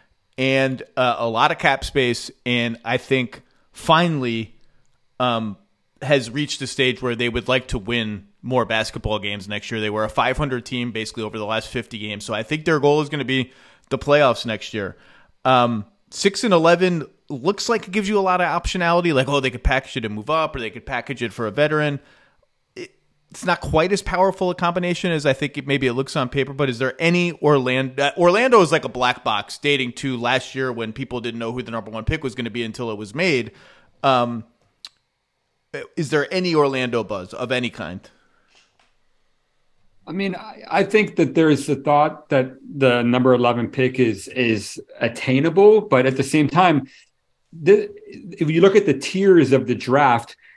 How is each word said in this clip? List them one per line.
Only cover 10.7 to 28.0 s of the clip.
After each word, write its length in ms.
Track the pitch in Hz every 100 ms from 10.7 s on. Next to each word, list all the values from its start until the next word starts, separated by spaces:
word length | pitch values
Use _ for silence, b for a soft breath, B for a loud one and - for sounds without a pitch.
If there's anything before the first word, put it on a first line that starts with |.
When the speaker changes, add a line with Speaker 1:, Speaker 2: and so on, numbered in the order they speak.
| 127 120
Speaker 1:
basically 320 | 110 107 -
over 140 | 107 110
the 60 | 104
last 240 | 110 -
fifty 280 | 123 113 113
games. 280 | 107 101 -
So 80 |
I 100 | 107
think 220 | 113 156 156
their 160 | 156
goal 200 | 143 151
is 60 | 143
gonna 180 | 147 123
be 280 | 131 123 b b b b
the 80 | 135
playoffs 480 | 147 147 139 113 120
next 280 | 107 -
year. 240 | 110 95 - b b b _ 131
Um, 400 | 127 120 113 101 _ _
six 320 | - 190 196
and 100 | 240
eleven 540 | 175 160 170 185 170 139 _ -
looks 400 | 143 147 202 -
like 180 | 226 -
it 40 |
gives 180 | 196 196
you 100 | 208
a 20 |
lot 200 | 190 180
of 200 | 170 170
optionality. 520 | - 185 170 175 175 135
Like, 140 | 131
oh, 100 | 143
they 100 | 131
could 140 | 117
package 340 | - 131 - 135
it 80 | 110
and 80 |
move 160 | 104 107
up, 260 | 160 156 143
or 40 |
they 100 | 110
could 160 | - -
package 380 | 127 - 127
it 80 | 120
for 160 | 107 110
a 40 |
veteran. 500 | 98 147 151 151 143 b b b b _ _ _ -
It, 160 | - _ _ _ _
it's 140 | - 180
not 160 | 170
quite 300 | - 156 175
as 120 | 196
powerful 480 | - 180 190 185 180
a 40 | 175
combination 560 | 175 175 175 170 180
as 140 | 160 143
I 80 |
think 240 | 135 143 143
it, 80 | 135
maybe 220 | 139 139
it 60 |
looks 220 | 123 135 160
on 140 | 123
paper, 240 | 139 135
but 160 | 139 139
is 80 | 120
there 160 | 131 -
any 320 | 165 175 175 156
Orlando, 640 | 147 143 127 127 135 127